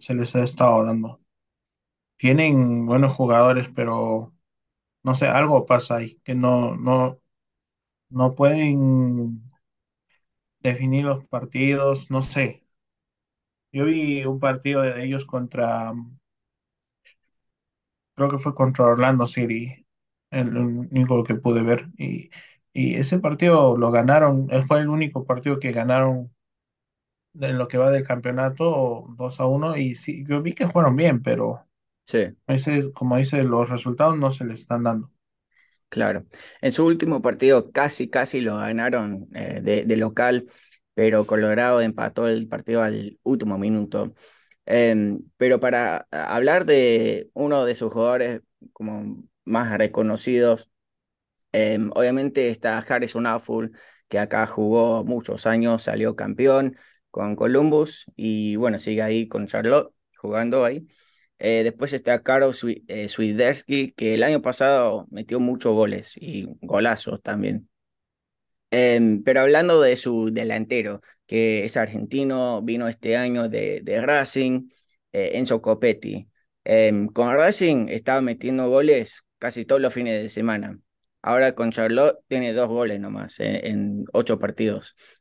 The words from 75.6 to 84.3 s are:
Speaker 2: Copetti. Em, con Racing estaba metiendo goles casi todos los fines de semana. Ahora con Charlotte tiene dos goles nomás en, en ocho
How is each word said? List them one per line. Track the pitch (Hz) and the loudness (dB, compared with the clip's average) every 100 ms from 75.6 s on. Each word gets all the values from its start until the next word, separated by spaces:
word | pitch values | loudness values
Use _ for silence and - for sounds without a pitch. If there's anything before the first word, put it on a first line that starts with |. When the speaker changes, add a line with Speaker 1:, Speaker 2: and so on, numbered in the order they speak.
Speaker 2:
Copetti. | 117 110 120 107 107 104 107 _ _ _ | 0 2 2 0 -6 -12 -14 _ _ _
Em, | - 110 110 104 104 | 2 4 4 2 -2
con | 113 120 139 | 0 0 4
Racing | 170 202 175 139 107 | 4 4 2 2 0
estaba | 113 123 135 | -4 -2 -2
metiendo | 131 117 120 131 127 | -2 -6 -4 -2 2
goles | 131 151 139 110 - _ _ | 2 4 2 2 -12 _ _
casi | 120 120 | -10 -8
todos | 113 135 | 0 0
los | 131 | 0
fines | 123 120 107 | -2 -4 -4
de | 110 | -6
semana. | 107 113 107 104 98 _ _ _ _ | -4 -4 -4 -6 -16 _ _ _ _
Ahora | 110 123 131 | 0 2 2
con | 131 117 | 0 -4
Charlotte | 113 113 120 147 - _ | -2 0 4 2 2 _
tiene | 131 123 | -4 -2
dos | 113 120 | -2 -2
goles | 117 120 101 | 0 -2 -4
nomás | 101 104 101 - | -8 -10 -12 -6
en, | 107 104 | -4 -4
en | - 104 101 104 - | -4 -4 -4 -6 -4
ocho | - 117 | -2 0